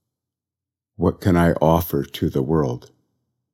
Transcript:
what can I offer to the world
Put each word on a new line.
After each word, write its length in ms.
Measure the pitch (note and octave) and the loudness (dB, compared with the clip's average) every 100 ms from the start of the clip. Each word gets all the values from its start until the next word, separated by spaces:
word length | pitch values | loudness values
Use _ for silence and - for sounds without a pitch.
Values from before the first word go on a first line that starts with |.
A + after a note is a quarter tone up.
| _ _ _ _ _ _ _ _ _ - | _ _ _ _ _ _ _ _ _ -4
what 240 | F2 - | -2 -2
can 160 | G2+ F2 | 0 2
I 160 | E2+ | 4
offer 500 | - D#2 E2 E2 C#2+ | 2 2 2 0 -4
to 260 | C2+ - E2 | -6 -4 -4
the 140 | C2+ | -2
world 480 | C2+ D#2+ C2+ B1 - _ _ _ _ _ _ | -2 0 -2 -4 -12 _ _ _ _ _ _